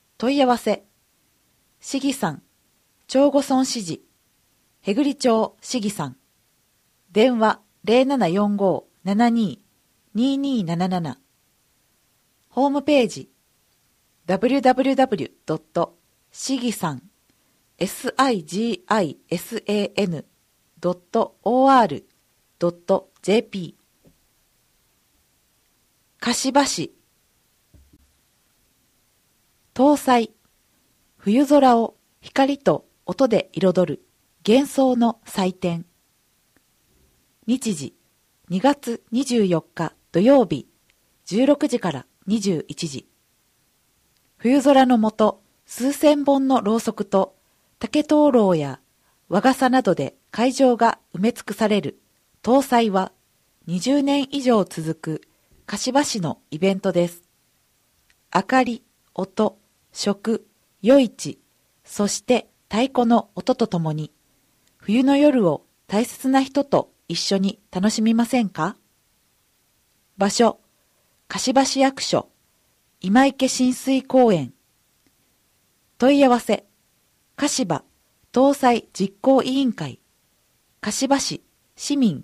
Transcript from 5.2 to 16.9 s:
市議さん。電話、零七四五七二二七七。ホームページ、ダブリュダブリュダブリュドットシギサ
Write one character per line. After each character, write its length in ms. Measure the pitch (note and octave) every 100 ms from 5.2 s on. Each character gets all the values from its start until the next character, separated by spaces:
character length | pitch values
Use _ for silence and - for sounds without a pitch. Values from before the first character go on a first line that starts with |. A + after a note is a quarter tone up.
| B3+ A3 G#3+ -
市 200 | - B3+
議 80 | G3+
さ 160 | - C#3+
ん。 100 | B2+ _ _ _ _ _ _ _ _ _
電 260 | F#3+ B3+ A#3
話、 240 | G#3+ - _ _
零 220 | - A#3+ C4
七 240 | C#4 F3+
四 260 | F#3 G#3 G3+
五 320 | G3 D3+ - _
七 260 | F#3 G3+ A#3+
二 320 | A#3 G3+ A#2+ _ _ _ _ _
二 500 | G#3 C4 C#4 C#4 B3+
七 240 | E3 E3+ F#3
七。 320 | F#3 D#3 - _ _ _ _ _ _ _ _ _ _ _ _ _
ホ 180 | A#3+ C#4
ー 20 |
ム 120 | C#4+
ペ 220 | C#4 D4
ー 40 | G#3+
ジ、 200 | - - _ _ _ _ _ _ _ _ _ -
ダ 120 | F#3+
ブ 100 | A3+
リ 120 | C#4
ュ 20 |
ダ 120 | B3+
ブ 100 | B3+
リ 100 | C4+
ュ 20 | C4+
ダ 100 | C4
ブ 120 | G#3
リ 80 | -
ュ 60 | - -
ド 100 | D#3
ッ 20 |
ト 420 | - F3 - _ _ _ _
シ 260 | - - C4
ギ 140 | A#3+
サ 220 | - E3+